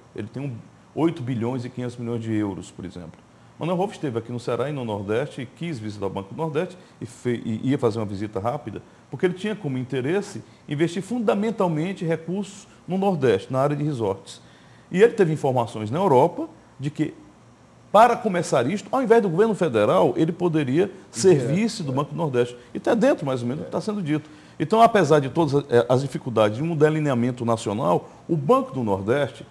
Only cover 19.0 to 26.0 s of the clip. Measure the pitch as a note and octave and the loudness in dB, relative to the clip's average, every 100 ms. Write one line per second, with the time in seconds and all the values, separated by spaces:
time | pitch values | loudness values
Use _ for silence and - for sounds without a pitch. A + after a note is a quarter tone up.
19 | B3 A#3 G3+ D#3+ A3+ F3+ E3 A2+ G#2+ F3+ | 4 4 4 2 2 2 0 4 4 4
20 | E3 - D#3+ - F3 D#3 C3+ C#3+ G3 - | 4 2 0 0 0 0 0 0 0 -4
21 | - - F#3+ D3+ B2 E3 A3 - D3 C3 | -14 2 4 6 4 0 -2 -4 -4 -4
22 | D3 D3 D#3+ B2 B2 - - G#3 - A3+ | -4 -4 -2 0 0 -4 -12 -6 -2 2
23 | B3+ D4 C#3 C3 A#2+ D3+ - - E3+ G#3 | 4 2 -2 -4 -4 -6 -6 -6 -4 -6
24 | D#3 D3+ - - - - D#3 A3 A3+ G#3+ | -2 -4 -4 -18 -20 -8 0 6 6 6
25 | D3 D3+ C3+ - C#3+ C#3 - A#2+ - B2+ | 6 4 4 0 2 0 4 4 4 2